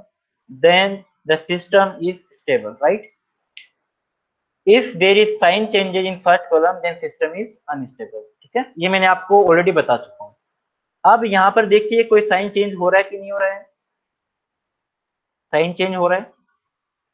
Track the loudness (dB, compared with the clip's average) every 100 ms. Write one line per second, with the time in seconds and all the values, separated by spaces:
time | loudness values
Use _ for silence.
0 | -20 _ _ _ _ 0 2 4 0 -4
1 | -16 _ -6 -4 -4 -8 0 0 0 -2
2 | -8 -8 _ -14 -4 -4 -4 -4 -2 -2
3 | -6 _ _ _ _ -20 -20 _ _ _
4 | _ _ _ _ _ _ 2 2 2 0
5 | 2 4 2 2 0 0 0 -2 -2 -4
6 | -6 -4 0 0 2 0 0 -2 -6 -8
7 | -12 -6 -6 -6 -14 _ -14 -12 -12 -16
8 | -16 -18 -20 _ _ -8 -8 -6 -2 0
9 | 2 0 2 4 4 4 2 0 0 -2
10 | -4 -20 -20 _ _ _ _ _ _ _
11 | 2 2 2 2 2 2 2 2 2 0
12 | 2 2 2 -2 -2 -4 -4 -2 0 2
13 | 0 -6 -10 -6 -6 -6 -14 _ _ _
14 | _ _ _ _ _ _ _ _ _ _
15 | _ _ _ _ _ -2 -2 -2 -4 -2
16 | -2 -2 -6 _ _ _ _ _ _ _
17 | _